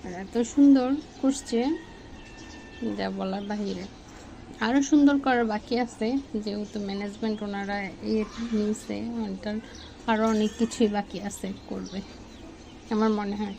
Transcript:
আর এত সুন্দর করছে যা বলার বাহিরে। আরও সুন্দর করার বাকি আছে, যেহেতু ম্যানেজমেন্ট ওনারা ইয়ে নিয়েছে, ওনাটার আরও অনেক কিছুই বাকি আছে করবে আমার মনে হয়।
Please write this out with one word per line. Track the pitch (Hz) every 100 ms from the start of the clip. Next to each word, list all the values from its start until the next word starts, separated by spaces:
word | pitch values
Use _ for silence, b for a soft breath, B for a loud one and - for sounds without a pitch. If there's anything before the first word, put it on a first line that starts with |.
আর | 185
এত | 180 196 240
সুন্দর | 233 - 285 269 254 294 - -
করছে | 269 269 - 233 262 339 - - - - - - - - - - 226 208
যা | 190
বলার | 196 190 196
বাহিরে। | 202 208 202 185 190 - - - - - - -
আরও | 220 269
সুন্দর | 277 302 285 285
করার | 277 247
বাকি | 226 208 - 240
আছে, | 233 - 220 269 277
যেহেতু | 214 214 202 202 214
ম্যানেজমেন্ট | 196 196 208 202 220 214
ওনারা | 208 202 196 202
ইয়ে | 190 - 214 220 214 - 233
নিয়েছে, | 214 208 214 - 202 226
ওনাটার | 233 214 190 214 214 B B B B -
আরও | 220 226
অনেক | 214 214 -
কিছুই | 226 - 214
বাকি | 208 202 180
আছে | 202 - 190 196 -
করবে | - 92 190 - - - - - - - - -
আমার | 214 220
মনে | 214 202
হয়। | 208 208